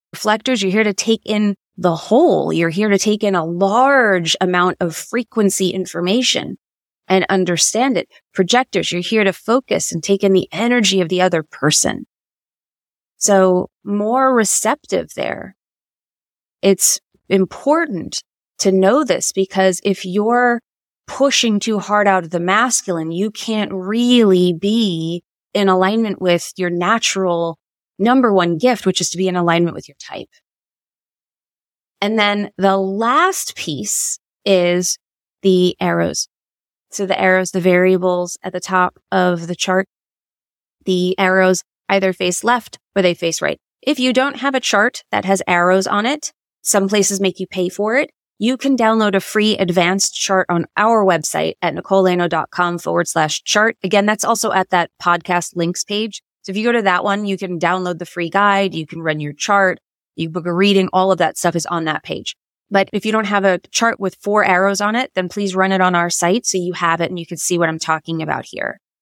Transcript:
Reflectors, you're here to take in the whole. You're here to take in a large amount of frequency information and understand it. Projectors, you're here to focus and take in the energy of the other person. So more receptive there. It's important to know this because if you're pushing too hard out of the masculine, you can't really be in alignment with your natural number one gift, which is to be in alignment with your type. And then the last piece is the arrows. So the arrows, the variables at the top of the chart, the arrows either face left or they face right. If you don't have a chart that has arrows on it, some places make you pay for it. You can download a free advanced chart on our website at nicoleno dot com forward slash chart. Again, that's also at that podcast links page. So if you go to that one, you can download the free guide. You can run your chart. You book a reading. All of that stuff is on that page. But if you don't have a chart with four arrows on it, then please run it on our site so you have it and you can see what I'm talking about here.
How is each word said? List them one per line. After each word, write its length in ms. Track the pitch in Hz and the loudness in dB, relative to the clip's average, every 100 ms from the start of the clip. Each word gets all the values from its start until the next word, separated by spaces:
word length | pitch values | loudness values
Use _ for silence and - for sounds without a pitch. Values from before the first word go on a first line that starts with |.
| _ | _
Reflectors, 500 | - 208 214 262 240 | -6 -2 -2 0 0
you're 80 | 190 | 0
here 140 | 208 | 2
to 100 | 214 | 0
take 280 | 196 - 226 | 0 0 -2
in 320 | - 214 208 190 _ - | -2 -2 0 -2 _ -2
the 200 | 175 156 | 0 0
whole. 560 | - 240 339 165 156 | 2 4 6 4 0
You're 180 | 160 165 | 0 0
here 180 | 165 214 | 0 2
to 100 | 196 | 2
take 260 | 214 214 | 2 0
in 100 | 208 | 0
a 100 | 185 | 0
large 920 | 160 175 196 226 269 277 220 185 160 - | -2 0 2 4 4 4 4 2 0 -2
amount 360 | 190 180 180 175 | 0 2 2 0
of 160 | 175 | -4
frequency 760 | - - 233 233 226 202 - 190 | -6 -8 -6 -4 0 0 2 -2
information 880 | 185 175 170 175 233 240 - - - _ _ _ _ - | -2 -6 -4 0 0 0 -2 -6 -12 _ _ _ _ 0
and 180 | 190 - | 0 2
understand 720 | 190 175 170 - 220 269 196 | 0 0 0 0 0 0 -2
it. 100 | - _ _ | -4 _ _
Projectors, 600 | - 175 247 - 185 - | -2 0 0 0 -2 -2
you're 100 | 175 | -4
here 220 | 180 220 | -2 0
to 80 | 196 | 0
focus 580 | 175 - 254 - 175 - | -2 0 -2 0 -4 -4
and 100 | 165 | -6
take 220 | 175 196 | -2 0
in 100 | 196 | 4
the 160 | 190 - | 2 0
energy 480 | 170 240 247 202 190 | -2 0 2 2 0
of 80 | 165 | 0
the 140 | 180 | 0
other 200 | 185 170 | 2 0
person. 640 | - - 151 - - - - _ _ _ _ _ _ _ _ _ _ - | -4 -2 0 2 0 -4 -10 _ _ _ _ _ _ _ _ _ _ -4
So 520 | - 196 190 180 - _ | 0 4 4 2 -2 _
more 500 | 202 202 214 254 269 | -6 -4 0 2 2
receptive 800 | 240 202 - 220 294 - 185 156 | 2 0 0 -2 -4 -4 -6 -4
there. 420 | - - - 190 - _ _ _ _ _ _ _ _ _ _ | -8 -8 -8 -12 -20 _ _ _ _ _ _ _ _ _ _
It's 380 | 196 190 - - _ _ - | 2 2 2 -2 _ _ 0
important 960 | 196 185 - 277 320 311 180 - - - _ _ - | 0 0 -2 0 2 0 -6 -8 -12 -14 _ _ -4
to 120 | 196 | 0
know 320 | 190 190 269 | 4 4 4
this 260 | 254 165 - | 2 -2 -2
because 480 | 196 190 196 190 175 | -2 -2 2 2 2
if 220 | 202 185 185 | -2 -4 -4
you're 560 | 196 214 240 247 240 - _ _ _ - | -2 0 2 2 0 -6 _ _ _ -12
pushing 540 | - 277 - 233 202 | 0 0 2 0 0
too 200 | 226 208 | 0 -4
hard 280 | 196 208 202 | 0 2 4
out 160 | 190 | 2
of 60 | 165 | 0
the 100 | 170 | -4
masculine, 720 | 175 202 247 - - 165 160 | 0 0 0 -2 -2 -4 -4
you 200 | 170 214 | -4 -4
can't 420 | - - 214 - | -6 -6 -4 -4
really 800 | 190 185 226 240 247 208 185 180 | -6 -4 0 4 6 6 6 4
be 680 | 165 202 226 208 165 165 170 - _ _ | 2 0 0 0 -2 -4 -6 -10 _ _
in 160 | 208 196 | 0 2
alignment 500 | 185 185 220 220 - | 4 2 0 -2 -2
with 280 | 185 175 - - | 0 0 -2 -6
your 140 | 175 | -4
natural 880 | 175 180 226 - 190 185 170 165 165 _ _ _ - | -2 0 0 -2 -2 0 0 -2 -6 _ _ _ -2
number 340 | 220 262 233 | 2 4 4
one 240 | 190 170 160 | 4 2 2
gift, 300 | 247 226 190 | 0 0 -2
which 160 | 180 | -2
is 80 | - | -2
to 80 | 170 | -2
be 100 | 185 | -2
in 80 | 180 | 0
alignment 380 | 170 170 170 | 0 0 -2
with 120 | - - | -4 -14
your 100 | - | -18
type. 300 | - - - _ _ _ _ _ _ _ _ _ _ _ _ _ _ _ _ - | -16 -16 -16 _ _ _ _ _ _ _ _ _ _ _ _ _ _ _ _ -6
And 180 | 208 220 | -2 0
then 320 | 208 208 202 - | 0 0 -4 -2
the 220 | 190 196 | 0 2
last 760 | 190 196 226 285 370 359 - | 0 -2 0 2 0 -2 -8
piece 640 | - - 147 208 - - - _ _ 202 | -10 -8 -8 -6 -6 -6 -8 _ _ 0
is 500 | 185 175 175 180 - _ _ _ _ | 2 2 0 -2 -6 _ _ _ _
the 340 | 196 185 180 - | 2 4 2 0
arrows. 480 | 180 170 - - - _ _ _ _ _ _ | -2 0 -2 -4 -10 _ _ _ _ _ _
So 140 | - | -6
the 160 | 190 - | -4 0
arrows, 300 | 190 185 185 | 2 2 0
the 100 | 185 | 0
variables 800 | 180 180 185 185 185 180 180 - | 2 4 4 2 2 -2 -4 -8
at 120 | 185 | -10
the 60 | 180 | -10
top 380 | - 185 180 - - | -2 0 0 -4 -4
of 340 | 190 180 175 165 | 0 0 0 -4
the 80 | |
chart, 340 | 175 - 185 190 _ _ _ _ _ _ _ _ _ - | -6 -2 0 -2 _ _ _ _ _ _ _ _ _ -4
the 320 | 180 180 190 | 0 0 2
arrows 460 | 185 190 185 185 - _ - | 2 4 4 2 -4 _ -2
either 240 | 196 190 | 0 0
face 320 | 180 180 - | -2 -4 -2
left 340 | 226 247 - - _ | 0 -2 -4 -20 _
or 80 | 202 | 0
they 120 | 180 | 0
face 280 | 165 170 - | 0 -4 -2
right. 160 | 76 - _ _ | -4 -6 _ _
If 160 | - 294 | -4 0
you 140 | 254 | 2
don't 240 | 254 277 - | 2 0 -2
have 180 | 277 | -4
a 60 | 262 | -2
chart 420 | - 202 226 - - | 0 2 0 -2 -6
that 140 | 214 | -4
has 180 | 190 190 - | 0 0 0
arrows 400 | 175 180 190 190 | 2 4 2 2
on 180 | 202 226 | -2 -2
it, 260 | 294 - - _ _ | -4 -8 -16 _ _
some 260 | - 202 190 | -2 0 2
places 320 | 208 185 196 | 0 0 0
make 200 | 190 175 | -2 -2
you 80 | 185 | -6
pay 200 | 185 180 | -4 -4
for 280 | - 208 254 | -2 -2 -2
it. 140 | 311 _ _ - | -4 _ _ -4
You 180 | 220 254 | -2 -2
can 200 | 277 247 | 0 2
download 400 | 220 226 208 196 | 2 2 2 0
a 40 | |
free 360 | - 214 214 202 | -2 0 0 0
advanced 560 | 180 175 175 190 - | 0 2 2 0 -2
chart 320 | - - 190 180 | -4 -2 0 0
on 180 | 170 - - | -2 -2 0
our 280 | 214 226 | 2 4
website 500 | 190 165 - 160 160 - | 2 2 -2 -4 -4 -4
at 140 | 170 | -6
nicoleno 540 | 165 - 196 185 180 175 | -6 0 2 4 2 0
dot 220 | 160 - | -2 -4
com 280 | - 175 175 | -4 -4 -4
forward 300 | 170 170 170 | -4 -2 -2
slash 340 | 165 156 - | 0 -2 -2
chart. 340 | - 208 220 - | -2 0 0 0
Again, 240 | 185 202 208 | 0 0 2
that's 180 | 214 | 0
also 280 | - 226 220 | -2 -2 0
at 180 | 190 185 | 0 0
that 200 | 180 170 - | 0 -2 -4
podcast 540 | 180 175 - 175 - 175 | -2 -2 0 -2 -2 -4
links 260 | 170 180 | -4 -4
page. 400 | - 208 220 - - _ | -6 -6 -6 -10 -20 _
So 80 | - | -10
if 60 | 196 | -4
you 80 | |
go 80 | 233 | 0
to 100 | 233 | 0
that 200 | 196 180 | 2 0
one, 220 | 208 196 | 0 -2
you 120 | 202 190 | -2 -4
can 220 | 185 170 | -6 -2
download 400 | 170 185 180 165 | 0 0 -2 -6
the 80 | 175 | -10
free 240 | 175 170 | -8 -4
guide. 440 | 196 202 196 196 | 0 2 2 0
You 120 | 160 151 | -4 -8
can 160 | 160 | -6
run 160 | 160 151 | -4 -4
your 140 | 147 | -6
chart. 460 | 147 - 202 190 - _ _ _ | -6 0 2 2 0 _ _ _
You 160 | - 165 | -8 -6
book 160 | 165 175 | -6 -4
a 80 | |
reading. 340 | 175 202 196 185 | 2 4 4 2
All 180 | 185 190 | 2 2
of 80 | 180 | 2
that 200 | 165 - | 0 0
stuff 180 | 175 165 | -2 -2
is 100 | - | -4
on 200 | 170 156 | -4 -4
that 180 | 151 | -4
page. 320 | - 156 - - _ _ - | -6 -10 -10 -14 _ _ -2
But 180 | 196 196 | 0 0
if 120 | 202 | -2
you 60 | 214 | -2
don't 160 | 220 202 | -2 0
have 180 | 202 | 0
a 140 | 196 180 - | 0 0 -4
chart 260 | - 233 - | -2 -2 -2
with 180 | 190 - | -6 -6
four 240 | 202 208 | -2 0
arrows 360 | 196 180 196 196 | 2 2 2 0
on 140 | 208 | -2
it, 160 | 233 262 | -2 -4
then 140 | - 185 | -4 -6
please 280 | 208 202 185 | -4 -4 0
run 160 | 190 | 2
it 80 | 190 | 2
on 160 | 185 175 | 2 2
our 120 | 170 | 0
site 380 | - 170 226 - | 0 0 0 -2
so 100 | 190 | -4
you 160 | 175 | -4
have 260 | 170 170 165 | -4 -2 -2
it 100 | 170 | -2
and 80 | 180 | -6
you 80 | 165 | -10
can 100 | 165 | -8
see 220 | - 175 | -4 0
what 100 | 165 | 0
I'm 120 | 160 | -2
talking 420 | - 160 - 160 | -4 -4 -4 -6
about 220 | 151 131 - | -4 -6 -6
here. 320 | - - - _ _ | -8 -8 -10 _ _